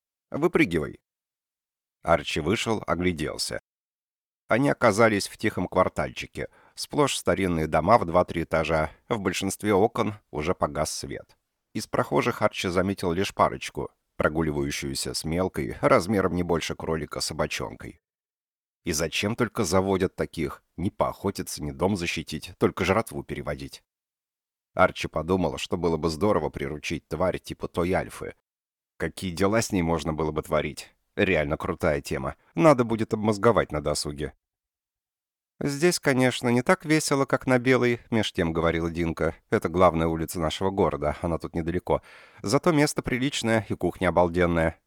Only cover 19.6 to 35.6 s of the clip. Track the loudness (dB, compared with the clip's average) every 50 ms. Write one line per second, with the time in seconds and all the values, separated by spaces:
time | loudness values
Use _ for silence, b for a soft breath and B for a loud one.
19.6 | -2 2 2 2 2 4 2 2 0 -2 _ -4 -6 -6 -4 -6 -6 -6 -6 -10
20.6 | _ _ -10 -4 -4 -4 0 0 -2 -2 -2 -4 -6 -6 -4 -4 -8 -10 -8 -8
21.6 | -8 -8 -6 -2 -2 0 0 -2 -4 -4 -6 -6 -8 -8 -10 -10 -10 -10 -6 0
22.6 | 0 0 0 0 0 2 2 0 0 -4 -8 -12 -10 -8 -10 -8 -6 -8 -8 -8
23.6 | -8 -14 -16 -18 _ _ _ _ _ _ _ _ _ _ _ _ _ _ _ _
24.6 | _ _ 2 2 2 2 2 -2 -8 -6 -4 -4 0 2 2 2 2 0 -2 -4
25.6 | -6 -4 -4 0 0 0 0 2 0 -2 -2 0 2 2 2 2 0 -2 -6 -6
26.6 | -8 -8 -8 -8 -6 -6 -6 -6 _ -8 -4 -2 -2 -2 -2 -4 -8 -10 -14 -10
27.6 | -10 -8 -4 -2 -2 0 0 -2 -2 -4 -10 -12 -12 -12 -14 _ _ _ _ _
28.6 | _ _ _ _ _ _ _ -8 -8 -8 -6 -6 -8 -8 -2 0 0 2 2 2
29.6 | 0 2 0 0 2 2 0 0 0 -4 -2 -2 -2 -2 -2 -4 -4 0 0 0
30.6 | 0 -2 -6 -10 -16 -18 _ _ _ _ -2 0 0 2 2 2 2 0 -2 -4
31.6 | -4 -6 -6 -2 0 0 0 0 -2 -4 -6 -6 -6 -6 -8 _ _ _ -2 4
32.6 | 6 6 6 6 4 0 0 -2 -2 -2 -2 -2 0 0 0 4 4 4 6 6
33.6 | 2 0 -2 -4 -2 -2 -2 -2 -4 -6 -6 -6 -8 -8 -10 _ _ _ _ _
34.6 | _ _ _ _ _ _ _ _ _ _ _ _ _ _ _ _ _ _ _ -6